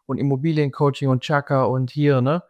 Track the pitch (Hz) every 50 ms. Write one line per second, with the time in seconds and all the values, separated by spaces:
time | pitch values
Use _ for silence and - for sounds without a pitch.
0 | - - 131 - 135 139 135 131 147 165 156 151 147 135 - - 147 139 135 -
1 | 143 135 131 127 - - 156 143 139 - 143 131 127 104 131 131 131 127 - 147
2 | 147 143 135 127 123 135 160 180 -